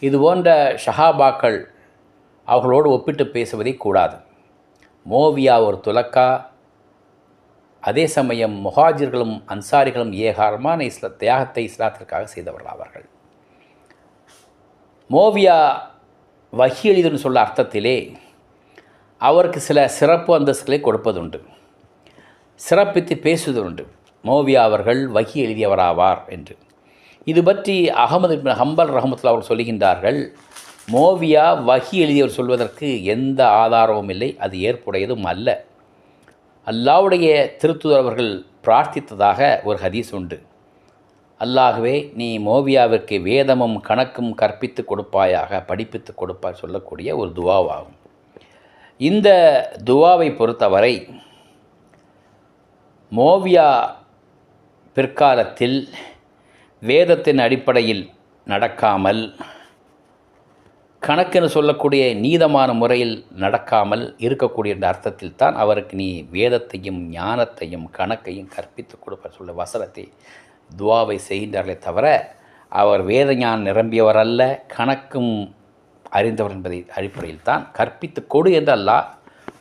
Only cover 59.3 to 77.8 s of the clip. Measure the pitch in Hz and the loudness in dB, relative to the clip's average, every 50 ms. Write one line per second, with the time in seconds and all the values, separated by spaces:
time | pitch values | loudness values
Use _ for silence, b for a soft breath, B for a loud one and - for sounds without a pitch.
59.3 | - - B B B B B B B B _ _ _ _ _ _ _ _ _ _ | -12 -18 B B B B B B B B _ _ _ _ _ _ _ _ _ _
60.3 | _ _ _ _ _ _ _ _ _ _ _ _ _ _ - - 147 175 185 - | _ _ _ _ _ _ _ _ _ _ _ _ _ _ -4 -2 0 0 0 0
61.3 | - 180 170 151 - 156 147 147 139 - 147 143 139 135 131 123 113 101 110 143 | 0 0 0 0 0 0 0 0 0 0 -2 0 2 2 2 0 0 -2 -2 0
62.3 | 165 165 160 151 143 135 131 120 117 113 117 120 123 123 120 117 110 - - - | 2 2 2 2 2 2 2 0 0 0 0 0 0 0 -2 -4 -6 -10 -14 -16
63.3 | 90 92 95 98 113 113 - - 117 110 101 101 104 113 120 - - - 113 120 | -8 -6 -4 -2 -2 -4 -2 0 0 0 0 0 -2 -4 -6 -8 -8 -6 -4 -4
64.3 | 135 - 127 - - 113 104 104 98 98 98 90 92 - - 104 98 - 95 87 | -2 -2 -4 -4 -2 -4 -4 -4 -4 -4 -2 -4 -4 -4 -8 -10 -10 -10 -14 -12
65.3 | - - 135 156 - 107 107 104 104 104 101 - 98 95 95 92 90 82 71 65 | -4 -2 -2 0 0 0 0 0 0 -2 -4 -8 -8 -8 -8 -8 -8 -10 -12 -8
66.3 | 87 95 113 123 123 113 117 - - 92 92 98 92 90 87 82 82 85 90 104 | -4 -2 0 0 0 -2 -4 -8 -16 -14 -12 -12 -10 -10 -12 -12 -10 -8 -6 -4
67.3 | 120 123 117 - - - 90 82 90 85 82 82 - - 92 98 110 - - 95 | -4 -4 -4 -4 -6 -12 -14 -14 -14 -14 -16 -12 -10 -8 -6 -6 -8 -10 -12 -14
68.3 | 92 98 95 95 - - - - _ - - - - - - 107 98 - - 87 | -16 -16 -18 -16 -16 -16 -16 -16 _ -20 -20 -20 -20 -20 -18 -18 -18 -16 -18 -20
69.3 | - - 92 90 85 87 85 - - 110 95 - - 95 95 - _ b b b | -20 -20 -18 -14 -12 -12 -10 -10 -10 -10 -10 -12 -14 -18 -20 -20 _ b b b
70.3 | b b b b b b b _ 82 95 101 107 113 117 113 107 104 95 - - | b b b b b b b _ -12 -6 -2 0 0 0 0 -2 -4 -6 -8 -8
71.3 | 98 101 107 104 101 98 92 95 90 - - 90 85 101 135 156 143 - - - | -8 -8 -8 -6 -6 -6 -6 -6 -8 -10 -10 -8 -4 0 2 2 2 0 -2 -6
72.3 | - b b b b b b b b 101 101 104 101 95 92 98 110 131 143 139 | -16 b b b b b b b b 0 2 2 2 2 0 0 0 2 2 2
73.3 | 135 123 123 117 113 110 104 98 98 113 113 113 113 113 110 107 107 107 110 113 | 0 0 0 -2 -2 -2 -2 -2 0 0 0 0 2 2 4 4 4 4 2 2
74.3 | 117 120 127 135 139 - - - - - 117 135 139 135 - - - 131 123 117 | 2 0 0 0 -2 -4 -10 -12 -8 -4 -2 -2 -2 -4 -6 -10 -8 -6 -4 -4
75.3 | 110 104 101 95 - _ _ _ _ _ _ _ _ _ - - - 101 107 117 | -4 -6 -8 -12 -16 _ _ _ _ _ _ _ _ _ -12 -6 -2 -2 -2 -2
76.3 | 110 107 107 101 95 95 92 92 87 87 87 - - 95 98 101 - - 87 82 | -2 -4 -6 -6 -8 -10 -10 -10 -10 -12 -12 -14 -12 -12 -12 -10 -12 -12 -14 -14
77.3 | 78 80 - 117 139 165 - - - - | -14 -8 -4 -4 -4 -4 -6 -8 -6 -4